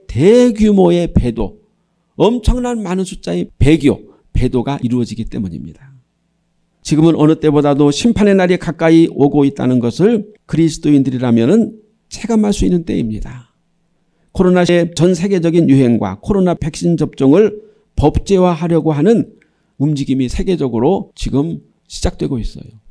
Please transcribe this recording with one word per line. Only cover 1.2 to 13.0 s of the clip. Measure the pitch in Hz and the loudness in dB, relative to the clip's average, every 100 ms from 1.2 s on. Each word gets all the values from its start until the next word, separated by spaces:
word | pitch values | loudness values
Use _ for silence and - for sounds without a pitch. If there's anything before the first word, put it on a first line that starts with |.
| 240 226 92 - _ _ _ _ _ - | 0 -4 -8 -8 _ _ _ _ _ 0
엄청난 | 190 240 - 247 247 233 | 0 2 -2 -2 -4 -6
많은 | 185 185 | -4 -6
숫자의 | 185 - 175 175 - - | -6 -10 -8 -6 -6 0
배교, | 135 156 139 101 - _ _ | 2 4 2 -2 -8 _ _
배도가 | 117 123 127 123 143 | -2 0 -2 -4 -6
이루어지기 | 120 123 113 110 107 | -4 -4 -4 -8 -10
때문입니다. | 123 92 76 80 - 139 _ _ _ _ _ _ _ _ _ - | -8 -8 -10 -16 -20 -20 _ _ _ _ _ _ _ _ _ -2
지금은 | 151 165 151 | 2 2 4
어느 | 151 156 | 2 2
때보다도 | 156 147 143 139 147 | 0 0 0 2 0
심판의 | 143 240 196 208 190 | 2 -2 2 2 2
날이 | 180 180 | 2 -2
가까이 | 170 - 165 165 165 | -4 -2 2 4 2
오고 | - 139 147 139 | 2 0 2 0
있다는 | 139 127 127 | 0 -2 0
것을 | 117 131 202 226 - _ - | -2 0 0 0 -4 _ -6
그리스도인들이라면은 | 151 160 151 151 143 135 123 127 117 117 226 - - _ _ _ | 0 0 0 0 2 0 -2 0 2 2 2 0 -6 _ _ _
체감할 | - - 226 208 | -14 -4 -2 0
수 | 196 | -2
있는 | 185 175 165 | 0 -2 -2
때입니다. | - | -6